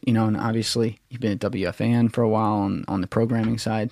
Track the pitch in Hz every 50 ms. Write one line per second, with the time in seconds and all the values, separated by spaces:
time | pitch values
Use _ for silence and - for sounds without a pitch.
0 | - 123 117 113 113 110 107 - - 113 113 113 107 - - 120 113 113 107 -
1 | _ - 123 117 120 107 101 - - 101 - 95 92 87 - - 107 117 120 120
2 | 117 110 - 120 117 110 110 107 110 107 107 104 98 98 98 - - - 95 98
3 | 87 - - 117 117 117 120 113 110 110 117 113 - 113 110 110 107 120